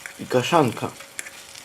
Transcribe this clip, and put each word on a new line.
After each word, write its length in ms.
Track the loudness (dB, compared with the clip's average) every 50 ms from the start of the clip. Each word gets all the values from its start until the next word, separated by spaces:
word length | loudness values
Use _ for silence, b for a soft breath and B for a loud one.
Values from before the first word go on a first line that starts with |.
| -16 -16 -14 -12
i 60 | -6
kaszanka. 640 | 0 0 0 2 4 4 4 4 4 0 -4 -6 -8 -8 -10 -18 -18 -14 -14 -14 -14 -14 -18 -20 -20 -20 -20